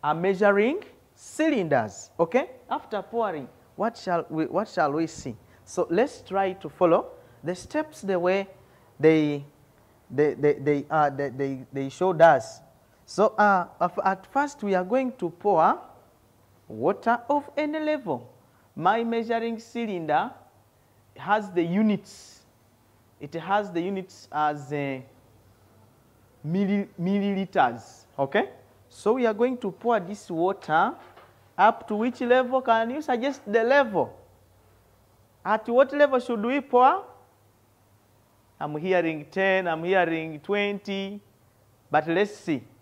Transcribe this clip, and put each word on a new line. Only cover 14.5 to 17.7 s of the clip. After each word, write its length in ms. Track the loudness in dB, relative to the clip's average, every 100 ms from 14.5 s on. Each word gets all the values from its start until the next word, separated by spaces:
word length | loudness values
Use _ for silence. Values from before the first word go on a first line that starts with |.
| -4
we 120 | -2 -2
are 80 |
going 300 | 0 -2 -2
to 160 | -4 -8
pour 500 | -4 0 4 4 2 -6 -20 _ _ _ _ _ _ _
water 520 | -4 -2 -2 0 -2 0
of 200 | -4 -2 -6
any 220 | -4